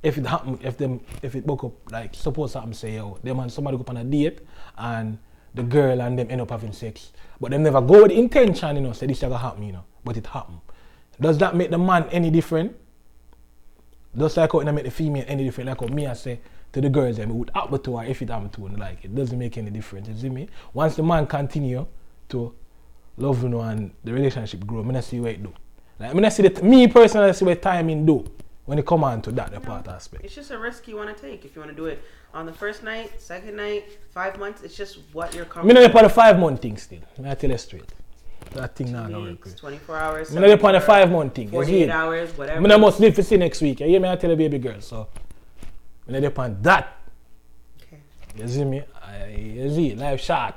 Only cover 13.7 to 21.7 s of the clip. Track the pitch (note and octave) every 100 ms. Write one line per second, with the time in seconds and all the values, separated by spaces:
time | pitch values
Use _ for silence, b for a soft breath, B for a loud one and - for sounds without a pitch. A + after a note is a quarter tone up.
13.7 | - - - - A2+ D3+ - C3 D#3+ D3
14.7 | D3 B2+ - D#3+ C#3+ B2+ C#3+ C3+ A2+ B2+
15.7 | C3 A#2+ C#3+ D3 A#2 C3 A#2+ b b b
16.7 | - C#3 C3+ C3 A2+ A2 A#2 A#2+ - C3+
17.7 | C3+ - A#2+ A2+ C3+ A2+ G2 G2+ - F#2+
18.7 | G2+ F#2+ F2+ F#2 A2+ C3 B2 A#2+ A2+ G#2
19.7 | G#2+ G#2 G2 G#2+ G#2+ C3 B2+ D#3 b b
20.7 | - D#3 D3+ D#3+ E3 D3 C#3+ C#3+ D#3 C#3